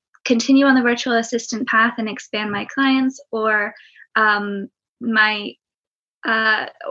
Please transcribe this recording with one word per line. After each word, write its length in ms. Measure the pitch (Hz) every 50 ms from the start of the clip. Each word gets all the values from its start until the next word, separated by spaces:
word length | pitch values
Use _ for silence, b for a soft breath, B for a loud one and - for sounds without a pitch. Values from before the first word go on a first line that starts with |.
| _ _ _ _ -
continue 420 | - 254 233 - - 269 269 277
on 80 | 277 262
the 80 | 262
virtual 320 | 240 240 240 240 - 262 233
assistant 520 | 226 226 - 247 233 - - 233 214 254 -
path 260 | 233 220 226 233 233 -
and 100 | 220 214
expand 420 | 196 - - - - 214 214 208
my 140 | 208 202 208
clients, 560 | - - 277 277 269 262 262 262 262 262 - - _
or, 420 | 233 220 220 220 214 208 208 220 214 B B B B B B B -
um, 520 | 220 220 214 208 208 202 202 202 196 196 - _ _ _ _ _ -
my, 520 | 233 233 220 214 214 214 214 208 208 - - _ _ _ _ _ _ _ _ _ _ _ _ _ -
uh, 400 | 233 220 220 220 220 214 208 127 - - - - -